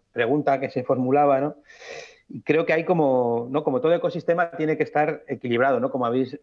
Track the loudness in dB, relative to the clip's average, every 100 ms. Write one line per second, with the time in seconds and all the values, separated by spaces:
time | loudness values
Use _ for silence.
0 | _ -2 0 2 2 0 -2 -4 0 0
1 | 2 2 4 2 0 -6 _ -20 -16 -16
2 | -18 -20 _ -12 0 0 2 0 2 2
3 | 4 2 2 0 -2 -2 0 0 2 2
4 | 0 -2 -2 0 0 -2 -2 0 0 0
5 | 0 -2 -8 -8 -2 2 2 2 0 -2
6 | 0 0 -2 -6